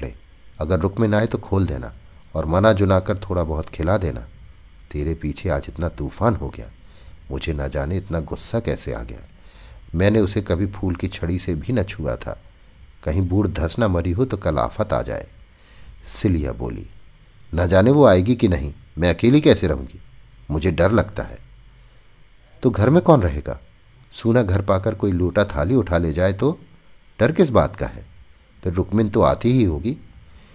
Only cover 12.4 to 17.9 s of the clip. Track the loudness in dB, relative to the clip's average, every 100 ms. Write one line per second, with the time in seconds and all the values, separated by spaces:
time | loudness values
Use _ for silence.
12.4 | -16 -20 -20 -20 -20 -10 -4 -2 0 2
13.4 | 0 0 -2 0 2 2 0 0 -2 -2
14.4 | -2 0 -2 -2 -2 -2 -2 -8 -10 -18
15.4 | -20 -20 -20 -20 -20 -20 -12 -4 0 0
16.4 | -2 -6 -8 -8 -14 -20 -20 -20 -20 -20
17.4 | -8 -2 2 4 6